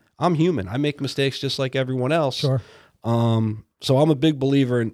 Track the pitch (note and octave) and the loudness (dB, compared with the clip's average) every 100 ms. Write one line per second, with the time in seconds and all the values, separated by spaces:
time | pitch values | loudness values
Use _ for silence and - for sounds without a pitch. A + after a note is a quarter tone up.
0 | _ - E3 D#3+ E3+ D3 F#2 B2 D3 C#3+ | _ -4 0 2 2 0 -4 -2 -4 -4
1 | C#3 - C3+ - C3+ - C3 C3+ C3 C3 | -6 -2 -2 -2 -6 -4 -4 -2 -2 -2
2 | B2+ E3 C#3+ - C#3+ C3 - - - _ | 0 0 0 0 0 0 -4 -16 -20 _
3 | A#2 A#2 A#2 A2+ A2 A2 - _ - C3+ | -2 2 2 2 0 -4 -12 _ 0 2
4 | D#3 C#3+ D#3+ D3 C3+ C#3 B2+ B2 A2+ | 4 2 2 0 0 2 2 0 -2